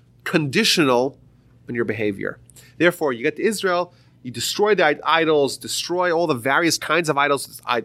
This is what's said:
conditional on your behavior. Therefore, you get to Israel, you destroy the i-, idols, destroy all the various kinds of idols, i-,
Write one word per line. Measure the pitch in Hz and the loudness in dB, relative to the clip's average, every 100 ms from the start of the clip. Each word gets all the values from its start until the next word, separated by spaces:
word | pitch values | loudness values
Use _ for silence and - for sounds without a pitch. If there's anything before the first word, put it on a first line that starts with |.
| _ _ | _ _
conditional | - 165 147 180 220 - 139 120 135 - _ _ _ _ - | -4 -2 0 0 0 2 2 2 0 -4 _ _ _ _ -10
on | 120 | -6
your | 107 | -4
behavior. | 107 104 98 - - - - - - | -2 -4 -4 -8 -10 -18 -20 -14 0
Therefore, | 170 170 151 | 2 2 -2
you | 117 | -2
get | 123 - | -4 -2
to | |
Israel, | 185 196 190 175 175 _ _ _ | -2 -2 -2 -2 -4 _ _ _
you | 127 | -14
destroy | 117 - - 208 | -8 -6 0 2
the | 196 156 | 4 4
i-, | 147 147 160 | 2 2 2
idols, | 160 151 139 - | 4 4 2 -2
destroy | - - - 175 180 | -8 -8 -4 -2 0
all | 165 170 | 0 0
the | |
various | 127 131 143 170 - | 0 0 2 2 0
kinds | - 160 156 | -2 -2 0
of | 139 | 0
idols, | 143 139 - - - | 2 0 -4 -12 -6
i-, | 120 | -4